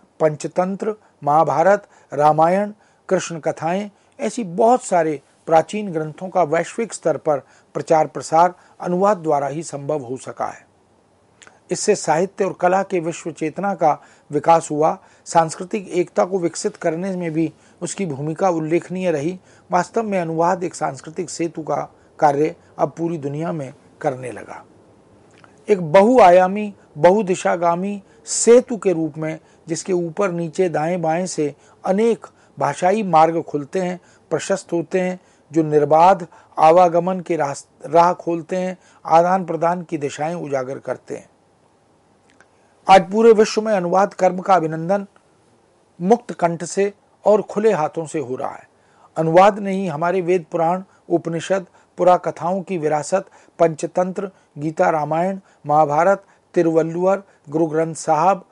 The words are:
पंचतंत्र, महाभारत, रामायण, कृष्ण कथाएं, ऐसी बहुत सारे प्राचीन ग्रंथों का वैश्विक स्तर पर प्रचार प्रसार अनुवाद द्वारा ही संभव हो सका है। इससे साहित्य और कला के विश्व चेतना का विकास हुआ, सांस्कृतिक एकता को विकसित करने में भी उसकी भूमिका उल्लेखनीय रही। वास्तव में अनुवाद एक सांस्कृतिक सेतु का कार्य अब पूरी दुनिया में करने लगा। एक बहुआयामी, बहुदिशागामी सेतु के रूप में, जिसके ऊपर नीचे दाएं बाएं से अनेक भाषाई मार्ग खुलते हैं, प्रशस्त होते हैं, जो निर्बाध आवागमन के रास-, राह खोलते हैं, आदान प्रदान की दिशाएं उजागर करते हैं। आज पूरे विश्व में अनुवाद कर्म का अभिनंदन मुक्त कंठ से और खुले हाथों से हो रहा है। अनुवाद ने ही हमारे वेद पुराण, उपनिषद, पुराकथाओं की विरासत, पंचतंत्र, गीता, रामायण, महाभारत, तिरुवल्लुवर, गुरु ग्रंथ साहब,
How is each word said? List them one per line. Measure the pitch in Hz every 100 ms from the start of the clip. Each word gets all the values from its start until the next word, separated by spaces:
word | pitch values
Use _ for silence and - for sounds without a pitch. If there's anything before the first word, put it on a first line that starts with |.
| _ -
पंचतंत्र, | 160 151 160 180 185 196 208 214 _ _
महाभारत, | 147 151 156 139 175 202 - _ -
रामायण, | 139 151 151 165 190 208 208 _ _ -
कृष्ण | 185 - 165
कथाएं, | 156 - 160 185 208 _ _ -
ऐसी | 214 -
बहुत | 190 175 226 247
सारे | - 180 160 139 _ _ -
प्राचीन | 160 156 214 208
ग्रंथों | 160 156 151 185
का | 185
वैश्विक | 156 165 170 - 220
स्तर | - 165 139
पर | 156 143 - _ _
प्रचार | - 143 160 151
प्रसार | - - 160 180 - _ -
अनुवाद | 180 180 202 202
द्वारा | 156 143 139
ही | 147
संभव | 156 143 143 151
हो | 120 131
सका | - - 107
है। | - _ _ _ _ _ _ _ _ - _ -
इससे | 175 - 190
साहित्य | - 156 185 - 190
और |
कला | 151 180 190
के | 190 185
विश्व | 165 156 175
चेतना | 147 156 147 202
का | 190 160 143 - _ -
विकास | 147 151 165 -
हुआ, | 147 160 190 _ _ -
सांस्कृतिक | 170 165 - 180 220 185
एकता | 180 160 - 190
को | 190
विकसित | 170 - 214 -
करने | 170 160 196 180
में | 170
भी | 156 156 - _ -
उसकी | 175 - 190
भूमिका | 135 151 160 190
उल्लेखनीय | 165 156 170 - 180 185
रही। | 151 151 185 _ _ -
वास्तव | 180 175 233
में | 220 190
अनुवाद | 165 160 170 185
एक | 175 -
सांस्कृतिक | 151 135 - 156 165
सेतु | - 165 165
का | 147 147 147 _ _ -
कार्य | 151 139 156 - _ -
अब | 160 -
पूरी | 165 165
दुनिया | 139 143 170
में | 165 131 - _ -
करने | 151 127 123
लगा। | 101 92 90 - _ _ _ _ _ _ _ - _ -
एक | 196 165
बहुआयामी, | 180 208 254 190 180 185 202 208 - _ 151
बहुदिशागामी | 165 208 190 180 190 185 170 175 196 202 - _ -
सेतु | - - 240 - 220
के | 196
रूप | 165 160 151
में, | 156 156 _ _ -
जिसके | 160 -
ऊपर | 180 170 160 202
नीचे | 170 170 151 185
दाएं | 151 156 180
बाएं | 160 165 185
से | - 147 143 _ _ -
अनेक | 190 233 214 - _ _ -
भाषाई | 139 143 180 214
मार्ग | 190 160 160 165
खुलते | - 147 139 190
हैं, | 180 180 _ _ -
प्रशस्त | 151 - 190 -
होते | 170 151 185
हैं, | 180 180 _ _ -
जो | 147
निर्बाध | 156 151 147 156 175 190 170 - _ -
आवागमन | 160 170 180 170 175 190
के | 170 165
रास-, | 143 139 - _ -
राह | 160 170
खोलते | 180 - 170 151 185
हैं, | 185 185 _ _ -
आदान | 165 175 190 170
प्रदान | 160 165 180
की | 165 160
दिशाएं | 143 - 151 175
उजागर | 151 135 131 135
करते | - 123 - -
हैं। | - _ _ _ _ _ _ _ _ _ _ _ _ _ _ _ -
आज | 190 175
पूरे | 208 226
विश्व | 208 214 -
में | 214
अनुवाद | 202 175 185 196
कर्म | - 185 180
का | 180 185
अभिनंदन | 160 160 165 202 196 _ _ _ _ _ _ _ _ -
मुक्त | 180 226 -
कंठ | 175 170 170
से | 170 - 202 - _ _ 202
और | 208
खुले | - 208 220
हाथों | 175 151 - 160
से | 160
हो | 123 127
रहा | - -
है। | - _ _ _ _ -
अनुवाद | 160 170 202 202
ने | 196
ही | 190 196
हमारे | 147 170 190
वेद | 170 185 151
पुराण, | 165 165 185 190 _ -
उपनिषद, | 170 165 165 - 190 175 _ _ -
पुराकथाओं | 180 180 170 - 160 196
की | 175 180
विरासत, | 151 151 147 190 - _ _ -
पंचतंत्र, | 170 156 160 - 185 185 190 _ _ 151
गीता, | 151 156 180
रामायण, | 160 147 160 185 190 - _ 147
महाभारत, | 151 151 147 175 196 _ _ _
तिरुवल्लुवर, | 180 165 160 160 170 185 196 - _ -
गुरु | 151 165
ग्रंथ | 156 165 156
साहब, | - 151 175 185 -